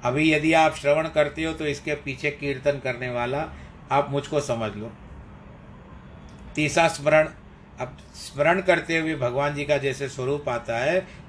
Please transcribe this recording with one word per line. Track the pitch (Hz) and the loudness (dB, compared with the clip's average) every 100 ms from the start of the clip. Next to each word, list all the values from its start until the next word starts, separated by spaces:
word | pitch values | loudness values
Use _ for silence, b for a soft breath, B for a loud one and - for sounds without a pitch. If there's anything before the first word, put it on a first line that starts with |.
| 123 | -2
अभी | 135 160 | 2 4
यदि | 151 156 | 4 4
आप | 160 156 | 6 4
श्रवण | - 143 147 160 | 2 2 2 2
करते | - 143 156 | 0 0 -2
हो | 160 | -4
तो | 160 151 | -2 -4
इसके | 139 151 | -4 -4
पीछे | 147 143 131 147 | -6 -6 -4 -4
कीर्तन | 143 143 131 143 139 | -2 -4 0 0 0
करने | 127 120 127 | -4 -4 -4
वाला | 120 120 143 160 B B - - | -2 -2 -2 -6 B B -18 0
आप | 139 143 | 0 2
मुझको | 139 139 151 | -2 -2 -2
समझ | 139 117 110 101 | -2 -2 -4 -6
लो। | 107 - - - - - - - - - - - - - - - - | -10 -14 -18 -18 -18 -18 -20 -20 -20 -20 -20 -20 -18 -18 -18 -18 -8
तीसरा | - 151 170 165 | -2 2 4 4
स्मरण, | 151 143 156 156 - - - - - | 2 6 6 4 -2 -20 -20 -20 -12
अब | - - - | -10 -12 -20
स्मरण | - - 135 151 185 | -16 -8 2 2 4
करते | 185 170 156 165 | 4 2 2 0
हुए | 160 | 0
भगवान | 151 123 127 143 | 0 0 0 -2
जी | 147 | -2
का | 143 143 | 0 2
जैसे | 135 131 135 | 2 -2 -6
स्वरूप | - 127 143 143 | -4 -2 -2 -2
आता | 120 - 117 | -4 -4 -2
है | 139 185 190 B | 0 0 -2 B